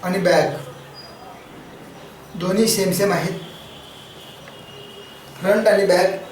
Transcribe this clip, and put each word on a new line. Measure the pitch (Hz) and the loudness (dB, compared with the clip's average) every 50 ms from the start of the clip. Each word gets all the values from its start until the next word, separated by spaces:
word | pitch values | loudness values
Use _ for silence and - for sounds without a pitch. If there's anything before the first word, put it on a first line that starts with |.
| - | -4
आणि | 175 190 196 | -2 -2 0
बॅक | 175 175 151 - - - - - - - - - - - - - - - - - - - - - - - - - - - - - - - - - - - - - - - - | 2 4 4 4 2 0 -4 -8 -12 -14 -16 -18 -20 -20 -20 -20 -20 -20 -20 -20 -20 -20 -20 -20 -20 -20 -20 -20 -20 -20 -20 -20 -20 -20 -20 -20 -20 -20 -20 -20 -20 -16 -12
दोन्ही | 170 170 185 190 208 226 | -6 -4 -2 2 2 2
सेम | 220 - 202 190 180 | 2 2 2 0 0
सेम | 175 160 202 196 180 | 0 2 2 2 2
आहेत. | 160 151 170 - - - - - - - - - - - - - - - - - - - - - - - - - - - - - - - - - - - - - - - - - - | 0 -2 -4 -6 -8 -12 -14 -18 -20 -20 -20 -20 -20 -20 -20 -20 -20 -20 -20 -20 -20 -20 -20 -20 -20 -20 -20 -20 -20 -20 -20 -20 -20 -20 -20 -20 -20 -20 -20 -20 -20 -20 -20 -16 -6
फ्रंट | 175 190 208 226 220 | 0 2 2 4 4
आणि | 214 202 202 196 | 4 4 4 4
बॅक | 185 185 180 180 185 - - - - | 4 4 4 4 2 0 -2 -10 -14